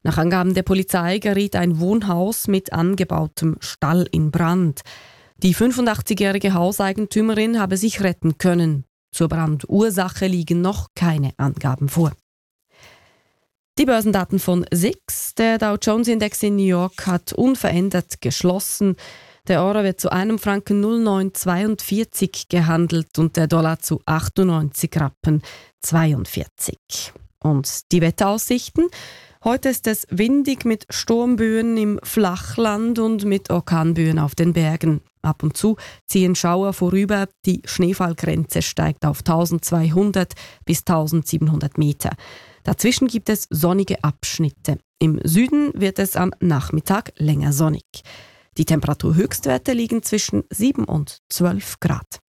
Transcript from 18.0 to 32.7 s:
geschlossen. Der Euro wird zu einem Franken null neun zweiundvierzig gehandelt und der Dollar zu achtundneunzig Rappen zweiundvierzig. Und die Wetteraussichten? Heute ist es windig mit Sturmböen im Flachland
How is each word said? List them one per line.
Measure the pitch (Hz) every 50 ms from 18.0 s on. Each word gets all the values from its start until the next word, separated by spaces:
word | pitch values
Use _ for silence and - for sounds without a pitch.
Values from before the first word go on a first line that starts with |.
| 165 _ - -
geschlossen. | - - 143 - - 180 180 196 - - - - 202 196 180 - - - - - - - - _ _
Der | - 185 156 175
Euro | 190 208 214 202
wird | 190 180 -
zu | - -
einem | - 180 190 220 226 208
Franken | - 208 202 202 196 - 202 202
null | 202 214 233 233
neun | 226 214 196 190 190 196 190
zweiundvierzig | - - 185 175 175 208 214 214 - - - 196 208 226 _ - - 190 180 - - - _
gehandelt | - 175 165 160 165 165 175 160 165 165 160 _ - 143
und | 160 160 -
der | 170 160
Dollar | 151 170 165 160 160 160 -
zu | - - 156 139 _
achtundneunzig | - 160 160 - - - - 190 185 170 160 151 143 - - - 160 - -
Rappen | 147 135 - _ - 160 156 151 - - - - - _ _ _
zweiundvierzig. | - - 160 165 165 156 147 123 95 - - - 76 - _ - - - - _ _ _ - - - - - - - - _ _ -
Und | 151 151 139 139 - - - - _
die | - 180
Wetteraussichten? | 160 165 170 - 208 196 208 220 - - 247 247 - - _ - 339 359 - - - - - - - - _ _ -
Heute | 226 240 269 - 269
ist | 247 - -
es | 226 220 - - _
windig | - 180 220 240 269 285 269 285 269 247 -
mit | 233 220 208 - -
Sturmböen | - - - - 226 233 240 247 247 214 226 220 220 220 226 233 226
im | 220 214 208 208 -
Flachland | - - - 226 208 180 175 185 - - - - 226 214